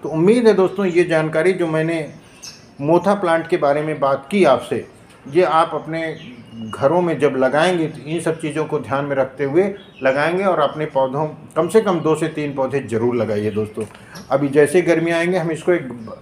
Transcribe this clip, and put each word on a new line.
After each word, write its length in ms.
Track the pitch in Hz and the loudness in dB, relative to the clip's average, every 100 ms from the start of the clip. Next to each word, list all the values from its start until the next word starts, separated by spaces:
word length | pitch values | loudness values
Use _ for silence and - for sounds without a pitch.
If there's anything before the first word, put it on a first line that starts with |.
तो 60 | 143 | -4
उम्मीद 380 | 156 180 247 226 | 2 4 6 6
है 60 | |
दोस्तों, 320 | 190 185 - 190 | 4 2 2 0
ये 180 | 170 | 2
जानकारी 500 | 165 165 156 160 170 | 2 2 2 2 0
जो 140 | 180 170 | 0 0
मैंने 320 | 160 160 165 143 - - - - - - - | 0 -2 -4 -6 -14 -20 -20 -20 -20 -20 -6
मोथा 320 | 143 170 185 202 | 2 2 4 0
plant 320 | 185 165 156 | 2 0 0
के 100 | 175 | 0
बारे 240 | 147 147 | 2 0
में 180 | 156 143 | -2 -2
बात 280 | 139 135 - | 0 0 -2
की 120 | 202 165 | 2 4
आपसे, 400 | 127 - 117 - - - - - | 4 0 -6 -8 -20 -20 -20 -2
ये 180 | 151 | 2
आप 280 | 175 160 165 | 4 4 2
अपने 280 | 156 151 160 160 160 160 - - 113 | -2 -6 -6 -6 -8 -14 -20 -18 -14
घरों 460 | 110 - 139 170 | -12 0 2 2
में 160 | 175 143 | 0 0
जब 160 | 143 131 | 0 2
लगाएंगे 520 | 127 143 175 180 151 | 0 2 2 0 -2
तो 140 | 131 | -6
इन 180 | 135 165 | -8 -6
सब 180 | 165 156 | -4 -4
चीज़ों 240 | 156 143 151 | -6 -4 -4
को 140 | 151 | -4
ध्यान 260 | 107 139 143 | -4 -4 -2
में 100 | 135 | -2
रखते 280 | 131 - | -2 -2
हुए 200 | 139 156 202 196 - - | -2 0 0 -4 -16 -4
लगाएंगे 400 | 131 135 156 180 | -2 0 0 0
और 160 | 196 165 | 0 0
अपने 260 | 143 151 151 | 0 -2 -4
पौधों, 380 | 135 135 139 156 - - - | 0 0 -2 -6 -8 -8 -4
कम 120 | 170 | 2
से 140 | 220 | 2
कम 180 | 208 175 | 2 0
दो 160 | 156 156 | 0 0
से 120 | 160 | -2
तीन 240 | 151 147 139 | -4 -6 -2
पौधे 240 | 131 139 | -2 -2
ज़रूर 340 | 110 113 120 123 | -2 -2 0 0
लगाइए 360 | 107 104 107 | -2 -2 -2
दोस्तों। 340 | 101 104 - 107 - - - - | -2 -4 -6 -10 -12 -20 -20 -4
अभी 160 | 139 143 | -2 2
जैसे 320 | 139 143 180 | 4 4 4
गर्मी 300 | 165 165 165 | 2 2 2
आएंगे, 260 | 170 170 185 | 0 0 0
हम 140 | 165 | -2
इसको 200 | 160 - | -4 0
एक 180 | 170 131 120 110 92 | 0 -2 -12 -14 -16